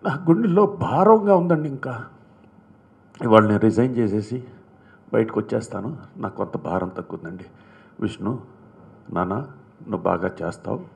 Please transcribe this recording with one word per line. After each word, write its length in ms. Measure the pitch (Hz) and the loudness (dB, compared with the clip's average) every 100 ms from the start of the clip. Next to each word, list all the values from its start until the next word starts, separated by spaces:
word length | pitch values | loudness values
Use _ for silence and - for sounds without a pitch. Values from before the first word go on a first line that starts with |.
నా 220 | 185 139 165 | -2 -2 4
గుండెల్లో 360 | 170 233 175 202 | 4 6 4 4
భారంగా 680 | - - 143 190 220 202 190 | 2 -2 2 6 6 6 2
ఉందండి. 340 | 175 160 151 | 4 0 -2
ఇంకా 360 | 135 131 117 - - - - - - _ - _ _ _ - | -8 -8 -10 -12 -20 -20 -20 -20 -20 _ -20 _ _ _ -6
ఇవాళ 240 | 127 110 107 | 6 6 8
నేను 120 | 104 | 4
రిజైన్ 380 | 110 110 127 120 | 4 4 0 0
చేసేసి 460 | 110 104 101 127 123 - - - - - - | 0 -2 -4 -8 -10 -20 -20 -20 -20 -20 -4
బయటకు 260 | 120 113 107 | -2 0 -2
వచ్చేస్తాను, 580 | 107 113 - 101 107 156 - - | -2 -4 -4 -8 -8 -12 -16 -10
నాకు 180 | 98 - | -10 -6
కొంత 220 | 101 90 | -8 -6
భారం 320 | 78 92 90 | -4 -4 -4
తగ్గుతుందండి. 560 | - - - 80 92 98 - - - - - | -8 -12 -12 -12 -14 -16 -20 -20 -20 -20 -8
విష్ణు, 400 | 104 - 98 131 - - - - - - - | -8 -4 -6 -6 -10 -20 -20 -20 -20 -20 -10
నాన్న, 380 | 87 90 104 143 - - _ - | -6 -4 -4 -8 -16 -20 _ -8
నువ్వు 100 | 92 | -4
బాగా 340 | 87 90 92 - | -2 -2 -2 -6
చేస్తావు 440 | 85 87 87 - - | -8 -8 -8 -8 -10